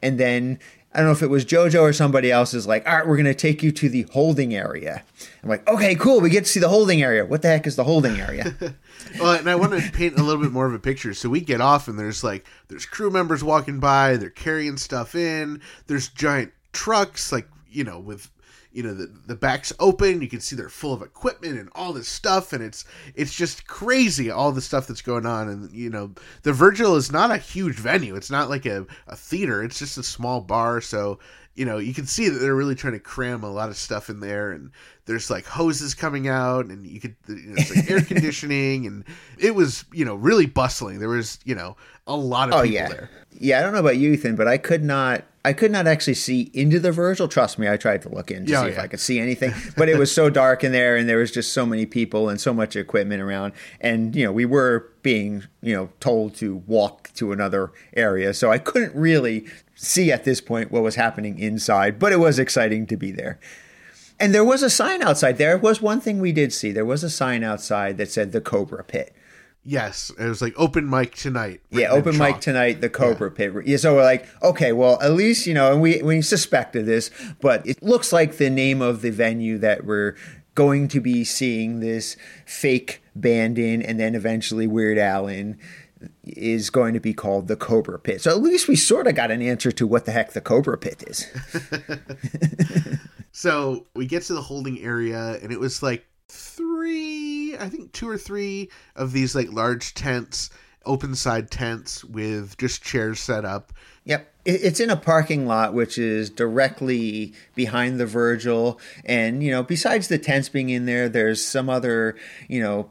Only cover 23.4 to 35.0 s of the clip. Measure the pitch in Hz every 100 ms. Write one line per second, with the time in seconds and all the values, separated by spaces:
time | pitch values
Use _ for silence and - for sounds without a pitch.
23.4 | 170 - - - 208 262 240 139 117 98
24.4 | 143 135 - 143 135 110 - 120 113 113
25.4 | 107 101 101 95 120 110 101 98 - -
26.4 | - 135 180 202 226 165 135 151 220 220
27.4 | - 185 185 110 110 180 131 98 - 139
28.4 | 139 139 131 98 95 - - - - 165
29.4 | 190 104 113 - 143 - 120 - 120 127
30.4 | 90 110 117 120 - 107 101 98 - -
31.4 | _ - 127 107 104 131 135 - 220 139
32.4 | 135 135 143 131 139 110 - - 127 120
33.4 | 107 101 110 101 - 104 - 104 101 104
34.4 | 104 85 67 - - _